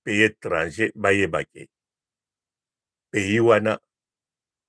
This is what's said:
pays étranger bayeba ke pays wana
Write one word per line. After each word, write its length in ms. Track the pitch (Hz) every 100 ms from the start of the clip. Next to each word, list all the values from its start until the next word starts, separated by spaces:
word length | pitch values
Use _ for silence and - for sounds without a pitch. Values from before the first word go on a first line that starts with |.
pays 180 | - 104
étranger 680 | 107 - 98 85 82 76 110
bayeba 500 | 110 101 101 95 80
ke 240 | 73 - 67 _ _ _ _ _ _ _ _ _ _ _ _ _ _
pays 300 | 107 98 110
wana 400 | 117 107 107 104 _ _ _ _ _ _ _ _